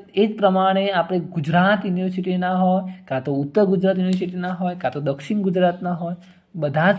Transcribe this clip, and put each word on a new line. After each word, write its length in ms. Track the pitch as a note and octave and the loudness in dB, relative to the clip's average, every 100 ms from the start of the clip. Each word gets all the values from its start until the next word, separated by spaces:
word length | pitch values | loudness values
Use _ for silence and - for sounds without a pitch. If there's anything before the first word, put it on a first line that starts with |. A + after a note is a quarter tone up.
| - F#3 | -4 2
એ 120 | G#3+ | 2
જ 100 | G#3+ | 2
પ્રમાણે 540 | G3 F#3 F#3+ F#3+ G3 | 2 4 2 2 2
આપણે 280 | F#3 F3 F#3 | 0 0 -2
ગુજરાત 680 | D#3 E3 D3 F3 F#3+ G#3 G#3 | -4 -4 0 4 4 2 0
યુનિવર્સિટીના 680 | F3+ F#3 F#3 F#3 F3+ F3+ | -2 -2 -4 -2 -2 0
હોય, 400 | F#3 F#3 F#3 F#3 - - | 2 2 2 -2 -10 -6
કાં 160 | C3 | -4
તો 100 | C#3+ | -2
ઉત્તર 320 | C#3 C#3+ G#3+ F#3+ | -2 0 2 2
ગુજરાત 320 | F#3+ F#3+ F#3 | 2 2 2
યુનિવર્સિટીના 520 | F#3 F#3 F3+ F3+ F3+ | 0 -2 -4 -6 -6
હોય, 260 | F3+ F3+ F3+ | -4 -4 -4
કાં 160 | B2+ | -4
તો 100 | D3 | -4
દક્ષિણ 400 | D3 C#3+ - G#3 | -4 -4 -4 -2
ગુજરાતના 520 | F#3+ F3+ F3+ F3+ F3+ | 0 2 2 0 -4
હોય, 220 | E3+ E3+ F3+ - _ _ E3 | -4 -6 -10 -14 _ _ -6
બધા 360 | D3 D#3 | -2 2
જ 40 | F3+ | 2